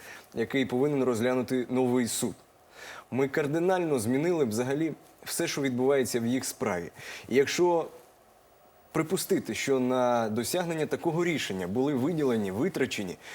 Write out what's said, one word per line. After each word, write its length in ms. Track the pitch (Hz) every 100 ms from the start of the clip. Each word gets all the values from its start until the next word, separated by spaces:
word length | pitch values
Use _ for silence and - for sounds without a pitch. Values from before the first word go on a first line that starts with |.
| - - - 113
який 300 | 113 139 123
повинен 380 | 123 147 139
розглянути 640 | 127 110 123 127 123 131 120
новий 380 | 127 127 127 113
суд. 260 | - 113 - - _ _ - - - -
Ми 160 | 120 139
кардинально 720 | 160 143 165 180 185 165 135
змінили 460 | 107 135 170 165 123
б 40 |
взагалі 440 | 107 127 143 160 - - -
все, 240 | - - 170
що 140 | 156
відбувається 580 | 135 123 131 139 117 117
в 60 | 117
їх 200 | 127 -
справі. 460 | - 107 90 85 - - - -
І 60 | 123
якщо 520 | 135 - 175 165 - - - - - - _ _ - _ -
припустити, 640 | 156 156 185 - 165 - 107
що 240 | - 131
на 500 | 127 127 123 120 110
досягнення 560 | 110 113 180 170 160 147
такого 400 | 127 170 156 175
рішення 420 | 139 - 95 90
були 260 | 113 139
виділені, 580 | 131 143 160 135 113 98
витрачені 680 | 98 185 - 127 - 92 80 -